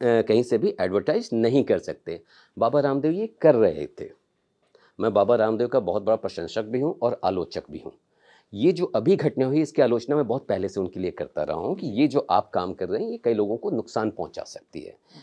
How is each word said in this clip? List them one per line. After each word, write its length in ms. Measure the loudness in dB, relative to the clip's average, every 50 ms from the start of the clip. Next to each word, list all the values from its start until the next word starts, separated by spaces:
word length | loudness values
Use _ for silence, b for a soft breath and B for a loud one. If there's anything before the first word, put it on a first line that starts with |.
| 0
कहीं 400 | 2 4 4 4 4 2 2 2
से 160 | 2 0 0
भी 180 | 2 0 0 0
एडवर्टाइज 500 | -2 0 0 0 0 0 0 -2 -2 -2 0
नहीं 320 | 0 2 4 4 2 2
कर 140 | 2 0 0
सकते। 440 | -2 -4 -10 -10 -10 -12 -12 -12 -12 b b b b b b b
बाबा 220 | 0 2 2 2
रामदेव 320 | 2 2 0 0 0 0 0
ये 140 | -2 -4
कर 280 | -6 -2 2 6 6 6
रहे 320 | 8 6 4 4 0 -6
थे। 240 | -10 _ -12 -14 -14 -16 _ _ _ _ _ _ _ _ _ _ _ _ b b b b b
मैं 120 | -2 0 2
बाबा 240 | 2 4 4 4
रामदेव 320 | 4 4 2 2 0 0 0
का 120 | 0 0
बहुत 220 | 0 0 -2 -2 0
बड़ा 140 | 0 0
प्रशंसक 460 | 0 -2 -4 -8 -8 -8 -8 -6 -6 -6
भी 180 | -4 -4 -4
हूँ 180 | -2 -4 -4 -2 -2
और 180 | -2 -2 -2 -2
आलोचक 460 | -2 -2 -2 -4 -6 -8 -10 -12 -12
भी 80 | -12 -16
हूँ। 140 | -16 -16 -18 _ _ _ b b b b b b b b b
ये 180 | 0 0 2 2
जो 120 | 0 -2
अभी 320 | -2 -2 0 2 2 2
घटना 300 | 2 2 0 0 0 0
हुई, 140 | 0 0 0
इसकी 220 | -2 0 2 2 2
आलोचना 340 | 4 2 0 0 0 -2
मैं 100 | 0 0
बहुत 200 | -2 -2 -4 -4
पहले 220 | -4 -4 -2 -4 -4
से 120 | -4 -4
उनके 200 | -6 -4 -4 -6
लिए 100 | -6 -6
करता 320 | -6 -6 -10 -8 -6 -6 -4
रहा 140 | -4 -4
हूँ 180 | -4 -4 -4 -6
कि 120 | -6 -6
ये 220 | -4 0 2 2 2
जो 180 | 2 0 0 2
आप 200 | 0 0 0 0
काम 220 | -2 -4 -4 -4 -4
कर 160 | -6 -6 -4
रहे 160 | -4 -4 -4
हैं, 60 | -4
ये 80 | -6 -4
कई 160 | -2 0 0
लोगों 220 | 0 0 -2 -2
को 140 | -4 -4 -4
नुकसान 400 | -4 -4 -6 -4 -4 -4 -4 -4
पहुँचा 320 | -4 -6 -10 -10 -10 -12 -14
सकती 380 | -12 -14 -20 -20 _ -16 -16
है। 180 | -16 -16 -18 _ _ b b b